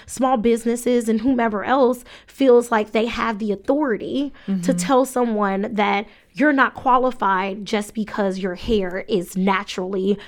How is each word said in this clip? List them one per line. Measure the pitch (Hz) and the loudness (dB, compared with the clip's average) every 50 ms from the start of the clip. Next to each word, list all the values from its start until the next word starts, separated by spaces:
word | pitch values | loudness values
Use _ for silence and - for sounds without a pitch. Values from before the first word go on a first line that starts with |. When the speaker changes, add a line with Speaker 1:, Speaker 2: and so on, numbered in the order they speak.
| - | -18
Speaker 1:
small | - - - 262 254 269 233 | -14 -4 -2 0 0 0 2
businesses | 202 233 226 226 - 233 233 240 - 247 247 240 220 226 | 2 2 2 2 0 -2 -4 -2 0 0 0 0 2 0
and | 220 220 | 0 0
whomever | 220 277 269 240 233 226 214 196 - | 0 0 0 2 0 0 -2 -2 -2
else | - 254 285 254 240 247 247 - - - - - | 0 2 4 4 2 2 -2 -8 -16 -20 -20 -20
feels | - - - 269 254 240 240 233 240 | -12 -4 2 4 6 6 6 4 4
like | 233 214 214 214 | 0 0 0 0
they | - 220 220 | 0 -2 0
have | 233 226 247 226 226 220 196 | -2 -2 -2 -4 -4 -4 -2
the | 220 208 | -4 -4
authority | 196 196 - - 277 294 311 262 208 175 - - - - 190 175 - - - | -4 -2 -2 0 0 0 0 0 -2 -2 -4 -4 -4 -4 -4 -4 -8 -10 -6
to | - | -6
Speaker 2:
Mm-hmm. | 196 185 170 220 - 175 | -4 -2 0 0 0 0
Speaker 1:
tell | 180 277 269 254 269 | 0 2 2 2 2
someone | 262 - 254 247 233 214 208 208 196 196 196 202 220 226 | 2 0 -2 0 0 0 0 0 0 0 -2 -4 -2 -2
that | 208 202 202 202 202 208 - - _ _ _ _ | 0 0 0 0 -2 -4 -8 -14 _ _ _ _
you're | 175 277 302 | 2 2 4
not | 285 269 247 214 - | 4 4 2 2 0
qualified | - - 262 247 254 254 254 247 - 208 196 196 185 196 196 190 220 196 | -2 2 2 4 4 4 0 0 0 0 0 0 0 0 -4 -6 -8 -6
just | - 226 208 208 - - | -4 -2 -4 -4 -4 -6
because | 220 202 - - - 202 196 185 190 | -8 -6 -4 -4 -2 -2 -2 -2 -4
your | 190 185 175 | -4 -6 -6
hair | 185 - - 226 202 190 175 180 190 - | -6 -2 0 0 0 0 -2 -6 -8 -4
is | - - 180 180 - - | -2 -2 -2 -2 -2 -2
naturally | 190 190 196 190 190 202 - - 196 185 185 202 190 190 202 202 196 - | 0 2 2 2 0 -2 -6 -6 -6 -6 -4 -4 -2 0 0 0 -2 -4